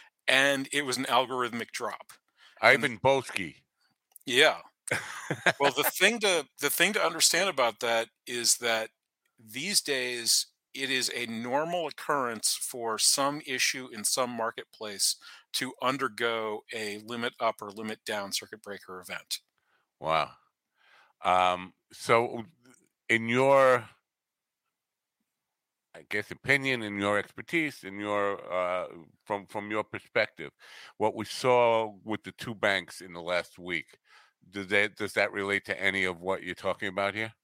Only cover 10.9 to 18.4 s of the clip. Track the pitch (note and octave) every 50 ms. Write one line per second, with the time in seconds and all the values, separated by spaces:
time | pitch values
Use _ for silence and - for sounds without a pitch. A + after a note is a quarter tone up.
10.9 | C3+ C3 A#2+ - - A#2+ A#2+ A2+ A2+ A2+ A#2 B2 B2+ C#3+ D#3 E3+ F3 F3+ E3 D3
11.9 | - - - - D3+ C#3+ C3 A#2+ A#2 G#2+ - - - - - - - B2+ A#2 A2+
12.9 | A2 G#2 - - - - C#3 C#3 C#3+ D3+ D3+ D3 C3 B2+ - - - C#3 B2+ B2+
13.9 | - A2 G#2 - - - B2+ A#2+ B2 A#2 A2+ A2+ - - - - _ - A2 G#2+
14.9 | G2+ F#2+ - - - - - - - - _ _ - - C#3 B2+ B2+ - - B2
15.9 | C3 C#3 E3 - G#2 G#2 A#2 A#2 A2+ A2+ A2 A2 G#2+ G#2+ - _ - A2+ G#2+ G#2
16.9 | G2+ G#2 G#2+ A2 A#2+ A#2 A#2 B2+ - _ B2 A2+ G#2+ - A2 G#2 G2 G#2+ A2 A2
17.9 | A2 - _ - G#2+ G#2 G2+ G2 G2 -